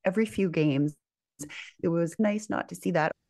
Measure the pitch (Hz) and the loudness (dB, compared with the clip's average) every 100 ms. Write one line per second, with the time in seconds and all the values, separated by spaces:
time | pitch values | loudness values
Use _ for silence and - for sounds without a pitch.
0 | 190 190 220 - 190 156 151 139 147 - | -2 0 0 0 0 2 2 2 0 -2
1 | _ _ _ - 147 - - - 175 170 | _ _ _ -18 -16 -16 -18 -4 0 0
2 | 165 - 214 208 208 - - 175 190 170 | 0 0 0 0 -4 -6 -6 -6 0 0
3 | 156 - _ | 0 -2 _